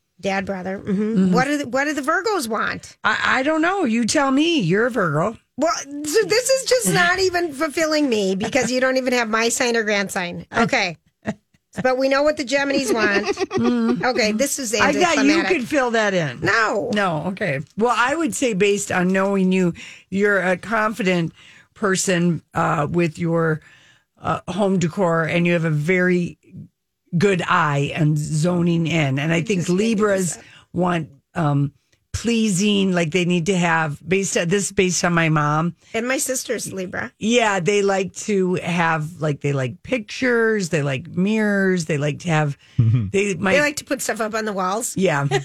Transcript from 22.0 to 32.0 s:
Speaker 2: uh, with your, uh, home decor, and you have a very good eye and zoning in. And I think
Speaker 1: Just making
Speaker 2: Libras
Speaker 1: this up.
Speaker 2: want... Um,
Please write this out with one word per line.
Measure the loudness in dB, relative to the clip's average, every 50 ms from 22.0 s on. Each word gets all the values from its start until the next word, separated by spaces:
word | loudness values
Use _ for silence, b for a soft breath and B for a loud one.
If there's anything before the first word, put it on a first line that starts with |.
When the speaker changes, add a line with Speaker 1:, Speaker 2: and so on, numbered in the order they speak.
| 0 0 0 2 2 2 0 0 -4 _ -4
Speaker 2:
uh, | -2 -2 0 0 -2 -2 -2
with | 0 0 0 -2 -2 -4
your, | -4 -2 0 0 0 0 -2 -4 b b b b b b b b b b _ _
uh, | -6 -6 -6 -6 -6 -6
home | -4 -2 0 0 2 0
decor, | 0 -2 -2 0 0 0 2 0 0
and | 0 0 0 2
you | 2 2
have | 0 0
a | 0
very | -2 0 0 0 0 2 2 2 2 2 0 -2 -6 -12 _ -20 -20 -18 -18 -20 _ _ _ _ _ _ _ _ 0 2
good | 2 2 2 0 0 0
eye | 2 2 2 2 0 0 -2 -2 -2
and | 0 0 2 2 0
zoning | -2 -2 -2 0 0 0 0 2 2 2 2 0 0 0
in. | 0 0 0 0 0 -2
And | 0 0 0
I | 0
think | 0 0 -2 -2
Speaker 1:
Just | 0 0
making | 0 0
Speaker 2:
Libras | 2 0 2 2 2 2 2 2 0 -2 -4
Speaker 1:
this | B
up. | B B B B B _ -4
Speaker 2:
want... | -2 0 0 0 -2 -4 -6 -12 -20 _ _ -4
Um, | -2 0 2 2 2 0 0 -4 _ _ _ _ _